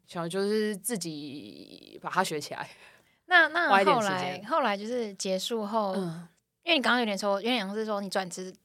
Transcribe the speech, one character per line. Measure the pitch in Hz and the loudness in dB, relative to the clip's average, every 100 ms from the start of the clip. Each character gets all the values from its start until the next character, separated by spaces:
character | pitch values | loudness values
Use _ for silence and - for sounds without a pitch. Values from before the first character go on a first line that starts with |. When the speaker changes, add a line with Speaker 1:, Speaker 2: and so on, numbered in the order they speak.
| _ | _
Speaker 1:
想 | 175 170 | -8 -4
就 | 190 | -2
是 | 202 214 214 196 | 0 2 0 -2
自 | - 220 | -4 -4
己 | 165 151 147 143 104 73 - - - - | -4 -8 -10 -12 -14 -16 -20 -20 -20 -12
把 | 156 | -2
它 | 160 | 0
学 | 185 156 | 0 -2
起 | - | -6
来。 | - - - - - _ _ - | -10 -10 -12 -20 -20 _ _ 4
Speaker 2:
那， | 359 302 | 6 6
那 | 330 320 | 4 6
后 | |
来， | 196 | 6
Speaker 1:
花 | |
一 | |
点 | 302 247 | 6 6
时 | 202 185 | 4 0
间。 | 180 185 208 | -2 -6 -2
Speaker 2:
后 | 320 | 0
来 | 240 202 | 2 0
就 | 214 | -4
是 | 247 214 | -4 -4
结 | 190 190 190 | -4 -2 -2
束 | - 226 202 | -2 -4 -2
后， | 220 202 190 | 0 0 -2
Speaker 1:
嗯。 | 175 165 170 _ _ _ | -4 -6 -14 _ _ _
Speaker 2:
因 | 339 | 0
为 | 311 | 2
你 | |
刚 | 226 | 4
刚 | 247 | 2
有 | 220 | 2
点 | 196 | -2
说， | 208 196 | 0 0
有 | 226 | 0
点 | 247 | -2
像 | 190 | -2
是 | 214 220 | -4 -4
说 | 202 | -4
你 | 196 | -2
转 | 196 185 | -4 -4
职 | 185 185 - | -8 -12 -14